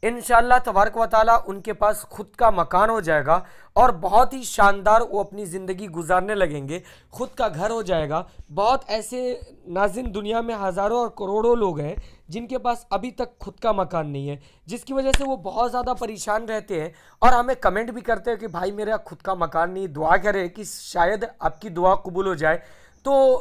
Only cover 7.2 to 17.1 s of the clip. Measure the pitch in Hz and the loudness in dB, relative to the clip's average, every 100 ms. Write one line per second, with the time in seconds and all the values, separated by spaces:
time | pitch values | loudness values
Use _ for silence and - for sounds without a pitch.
7.2 | 247 - 226 151 196 226 190 175 151 156 | -10 -4 -4 -2 -4 -4 -2 -2 -2 -4
8.2 | 180 _ - 147 208 262 - 214 214 247 | -6 _ -12 -2 2 2 -2 -6 -6 -6
9.2 | 254 247 - - - 180 202 196 247 196 | -6 -6 -10 -20 -8 -2 0 -2 -6 -6
10.2 | 208 226 233 220 196 180 202 240 233 - | -4 -4 -4 -4 -4 -2 -2 0 -2 -4
11.2 | 196 202 233 240 202 156 147 196 - - | -4 0 2 2 2 -2 -6 -8 -12 -20
12.2 | _ 170 233 254 226 233 - 196 240 - | _ -12 -8 -6 -4 -4 -4 -6 -6 -8
13.2 | 247 _ - - 233 208 180 170 151 139 | -10 _ -14 -6 -2 0 -2 -4 -4 -6
14.2 | 139 143 - _ - 233 240 269 269 269 | -8 -10 -14 _ -12 -12 -6 -2 2 2
15.2 | 277 262 180 214 240 240 247 254 233 214 | 0 -4 -6 -2 -2 -2 -4 -4 -6 -8
16.2 | 220 214 220 220 214 175 156 - - | -4 -4 -2 -8 -6 -6 -6 -12 -20